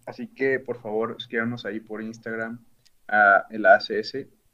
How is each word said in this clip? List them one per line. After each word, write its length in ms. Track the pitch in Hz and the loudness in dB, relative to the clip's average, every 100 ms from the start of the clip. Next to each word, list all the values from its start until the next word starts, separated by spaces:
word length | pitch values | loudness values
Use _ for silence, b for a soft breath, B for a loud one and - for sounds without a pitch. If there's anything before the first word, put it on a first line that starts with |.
| - | -18
así 220 | - 117 | -14 -14
que, 320 | - 135 135 | -4 -2 -2
por 220 | - - | -4 -10
favor, 340 | 110 110 113 117 | -6 -4 -4 -6
escríbanos 460 | - 120 113 120 107 | -8 -4 -4 -6 -8
ahí 140 | 107 | -10
por 220 | 110 107 | -10 -10
Instagram, 640 | 110 117 117 113 113 120 - _ _ _ - | -10 -12 -10 -8 -8 -10 -18 _ _ _ -2
a 380 | 104 101 98 - | 4 6 6 2
el 140 | 110 98 | 0 6
A 140 | 104 | 6
C 200 | - 107 | 4 -4
S, 280 | - 135 139 _ _ | -4 -10 -12 _ _